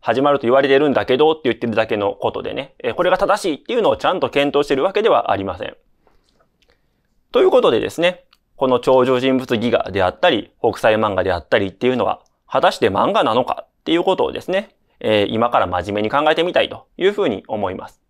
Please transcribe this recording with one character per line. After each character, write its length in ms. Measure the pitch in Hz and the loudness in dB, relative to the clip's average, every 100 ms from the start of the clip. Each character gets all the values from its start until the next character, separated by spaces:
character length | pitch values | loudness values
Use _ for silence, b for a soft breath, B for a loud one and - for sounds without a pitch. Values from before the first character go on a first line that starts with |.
「始 220 | - 117 | 0 0
ま 100 | 143 | 2
る 60 | 143 | 2
と 40 | |
言 100 | 117 | 4
わ 100 | 131 | 2
れ 60 | 139 | 4
て 100 | 135 | 4
る 100 | 135 | 4
ん 40 | |
だ 120 | 120 | 0
け 120 | 104 127 | 0 2
ど」 160 | 151 | 2
っ 20 | |
て 80 | 156 | 2
言 80 | 123 | -2
っ 40 | 113 | -2
て 100 | 120 | -2
る 80 | |
だ 120 | 110 110 | -2 -2
け 100 | 107 | 0
の 160 | 101 | -2
こ 200 | - 120 | -2 -6
と 100 | 104 | -6
で 120 | - | -8
ね、 200 | 110 139 _ | -10 -12 _
え 100 | 120 | -8
ー、 20 | |
こ 80 | 110 | -2
れ 80 | 175 | 0
が 80 | 180 | 0
正 240 | - 208 | 0 0
し 120 | 196 143 | -2 -6
い 20 | |
っ 40 | |
て 100 | - | -4
い 40 | 240 | 0
う 60 | |
の 80 | 180 | 0
を 60 | 120 | 0
ち 80 | |
ゃ 100 | 143 | -2
ん 60 | 185 | -2
と 100 | 127 | -2
検 260 | 143 143 143 | 0 0 0
討 80 | |
し 40 | 147 | 0
て 80 | 135 | 0
る 60 | |
わ 100 | 175 | 0
け 100 | 202 | 0
で 60 | 220 | 2
は 220 | 139 - | 2 2
あ 60 | 101 | -2
り 80 | |
ま 140 | 98 87 | -4 -8
せ 80 | - | -12
ん。 100 | - _ _ _ _ _ _ _ _ _ _ _ _ _ _ _ | -14 _ _ _ _ _ _ _ _ _ _ _ _ _ _ _
と 100 | 269 | 2
い 20 | |
う 60 | 370 | 4
こ 100 | 269 | 4
と 100 | 208 | 4
で 100 | 117 | 2
で 100 | 101 | -2
す 100 | - | -2
ね、 240 | 175 180 _ _ _ _ | -2 -2 _ _ _ _
こ 120 | 131 | 0
の 120 | 123 | 0
登 240 | 131 131 127 | 4 4 4
場 140 | 127 | 2
人 160 | 131 131 | 2 0
物 160 | 123 | -2
戯 180 | 120 117 | -2 0
画 200 | 110 - | -2 -2
で 120 | 95 | -2
あ 60 | 92 | -2
っ 100 | - | 0
た 120 | 180 | 0
り、 220 | 120 - _ | 0 -6 _
北 200 | 120 98 | -4 0
斎 160 | 117 | 0
漫 200 | 107 107 | 2 0
画 80 | 95 | 0
で 100 | 92 | -2
あ 60 | 87 | -4
っ 80 | - | 0
た 120 | 117 | 0
り 80 | 98 | 0
っ 60 | |
て 140 | - 123 | -2 -2
い 40 | |
う 60 | 127 | 0
の 100 | 95 | -2
は、 160 | - _ _ _ | -4 _ _ _
果 160 | - | 0
た 100 | 170 | 0
し 60 | - | 0
て 100 | 113 | -2
漫 240 | 98 123 | 0 0
画 120 | 208 | 0
な 100 | 147 | 0
の 100 | 113 | 0
か 220 | 123 - - | -2 -6 -10
っ 20 | _ | _
て 80 | - | -2
い 40 | 165 | 0
う 80 | |
こ 120 | 180 185 | 0 0
と 80 | |
を 80 | 95 | -2
で 80 | 62 | -4
す 100 | - | -4
ね、 200 | 185 214 _ _ _ | -6 -6 _ _ _
え 240 | 117 107 | 0 0
ー、 20 | 101 | 0
今 240 | 110 117 | 0 0
か 80 | 127 | 0
ら 80 | 95 | 0
真 260 | - 101 | -4 -4
面 20 | 101 | -4
目 60 | |
に 80 | 107 | -2
考 80 | 139 151 | 0 0
え 40 | |
て 100 | 160 | 0
み 100 | 170 | 0
た 80 | 160 | 0
い 80 | - | -2
と 160 | - _ - | -6 _ -2
い 100 | 180 | -2
う 40 | |
ふ 100 | 208 | 0
う 60 | 180 | -2
に 160 | 98 - | -2 -6
思 220 | 113 95 | -6 -6
い 40 | |
ま 140 | 92 - | -6 -14
す。 120 | _ | _